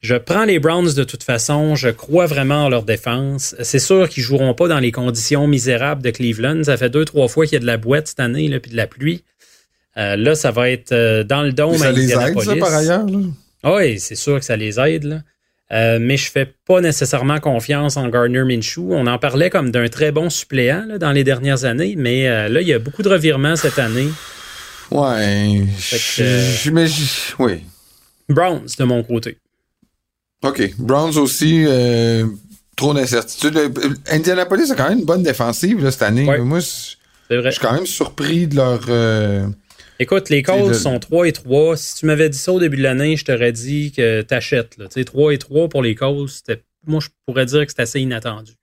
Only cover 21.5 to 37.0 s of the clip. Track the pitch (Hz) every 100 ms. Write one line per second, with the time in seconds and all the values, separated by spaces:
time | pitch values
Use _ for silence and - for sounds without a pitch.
21.5 | 135 127 120 180 196 120 127 131 113 107
22.5 | 127 175 123 120 - 202 190 156 131 147
23.5 | 165 156 135 120 117 139 156 - - -
24.5 | - - - - 143 139 113 104 101 104
25.5 | 101 98 98 - 117 - - 123 123 127
26.5 | 120 147 160 165 151 143 - - - 127
27.5 | 85 82 - _ _ _ _ - 147 180
28.5 | 151 110 - 127 120 117 117 113 - _
29.5 | _ _ _ _ _ _ _ _ _ 135
30.5 | 135 98 90 113 139 160 156 139 - 151
31.5 | 160 156 127 123 117 117 113 113 104 -
32.5 | - _ - 143 147 123 117 110 - 151
33.5 | 156 147 139 139 - - 156 160 185 180
34.5 | 196 302 254 135 226 156 185 170 127 117
35.5 | 117 180 226 139 127 104 113 143 143 123
36.5 | 165 - - - -